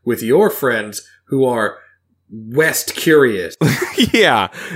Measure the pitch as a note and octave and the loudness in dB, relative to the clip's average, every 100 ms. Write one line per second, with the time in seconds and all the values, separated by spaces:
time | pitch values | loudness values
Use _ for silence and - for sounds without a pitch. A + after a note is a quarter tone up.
0 | A#2+ A2+ A2+ C3+ - - C3 A2+ G#2+ G2+ | -6 -4 2 2 2 0 -2 -2 -6 -12
1 | - _ - C3+ C3 A#2 G#2 - _ _ | -18 _ -6 0 0 0 -2 -6 _ _
2 | _ _ _ A2 A2 C3 D#3+ - - - | _ _ _ -16 -6 0 0 0 -6 -4
3 | E3 D#3 B2+ G2 E2 - - C#3 F4 - | 2 4 4 0 -6 -2 -2 0 -4 0
4 | - A#3+ F3 A2+ F#2 - - | 2 4 4 2 0 -6 -14